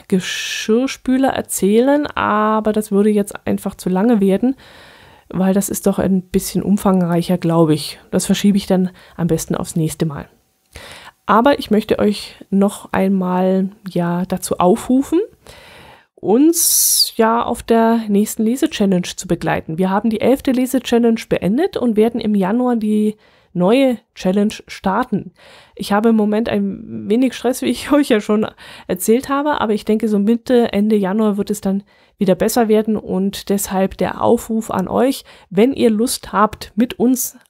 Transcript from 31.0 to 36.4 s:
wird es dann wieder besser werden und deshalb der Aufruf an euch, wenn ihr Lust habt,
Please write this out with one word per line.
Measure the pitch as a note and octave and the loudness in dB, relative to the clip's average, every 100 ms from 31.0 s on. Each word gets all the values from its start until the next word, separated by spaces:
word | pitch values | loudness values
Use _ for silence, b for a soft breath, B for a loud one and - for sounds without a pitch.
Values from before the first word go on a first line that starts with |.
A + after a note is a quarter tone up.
| F#3 G#3+ G#3+ G3+ | 0 0 0 0
wird | G3+ | -4
es | G#3 | -4
dann | G3 G3 - b b b | -2 -4 -6 b b b
wieder | F#3 | 2
besser | F3 G#3+ B3 A3 | 2 2 2 2
werden | G#3+ A3 G#3+ | 2 2 -2
und | - F#3 G3 - - | -2 -4 -2 -4 -4
deshalb | G3+ - F#3+ F#3+ - | -2 -2 -2 -2 -2
der | - - | -4 0
Aufruf | A2 A#3 - A3+ A3 | 2 2 0 -6 -4
an | - F#3 | -4 -2
euch, | - B3+ C4+ - B B | 0 0 -2 -8 B B
wenn | F#3 B3 | 2 2
ihr | - A#3 | 4 2
Lust | G#3+ B3 - - | 2 -2 -4 -4
habt, | F#3+ | 0